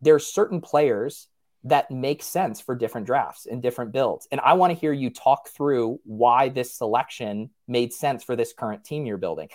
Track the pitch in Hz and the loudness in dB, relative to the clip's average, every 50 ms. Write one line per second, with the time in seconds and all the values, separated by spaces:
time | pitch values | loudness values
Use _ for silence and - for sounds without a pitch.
0 | 127 151 156 147 147 - - 190 214 - 202 165 - - - 147 151 135 113 101 | 6 6 6 6 6 0 0 0 0 0 0 -6 -6 0 2 2 4 4 2 0
1 | 113 143 - - - _ _ _ _ _ _ _ - 127 147 143 139 - 131 127 | -2 -6 -8 -12 -20 _ _ _ _ _ _ _ -2 2 2 2 2 0 -4 -4
2 | 127 139 147 143 - - - 175 185 139 - - - - 127 123 120 107 - 120 | -2 -2 -4 -4 -6 -6 -2 -2 -2 -2 -4 -8 -6 -6 -4 -4 -4 -4 -4 -6
3 | 104 110 127 139 113 76 - - - - 113 123 120 123 120 - 123 110 104 131 | -2 0 0 0 0 -2 -6 -14 -12 -10 -10 -4 -4 -4 -2 -4 -8 -4 -2 0
4 | 135 113 80 - - _ - 131 - 131 165 185 185 175 170 170 - 156 147 139 | 0 0 0 -4 -6 _ -6 0 4 4 6 6 4 2 2 0 -2 -2 -2 0
5 | 135 120 - - - 131 139 - - - - - 147 143 139 123 117 113 131 - | -2 -4 -6 0 2 2 2 2 0 -14 -8 -4 0 0 2 2 2 0 -2 -8
6 | _ 104 110 107 117 120 120 127 139 131 135 131 123 - - - 123 107 107 123 | _ -14 -2 2 4 4 6 6 4 2 0 -4 -6 -6 -6 -6 -4 0 0 0
7 | - - - - 123 107 104 104 110 - _ _ _ - 123 120 120 120 - - | -2 -4 -8 -10 -8 -6 -6 -6 -8 -10 _ _ _ -2 0 0 0 0 -4 -4
8 | - 143 135 110 - - 123 117 117 - - - - 110 104 98 _ - 151 151 | -2 -2 -2 -4 -4 -6 -2 -2 -2 -4 -4 -8 -6 -6 -6 -8 _ -10 -8 -6
9 | 147 120 104 95 92 87 80 78 78 - | -4 -6 -6 -4 -4 -6 -6 -6 -8 -12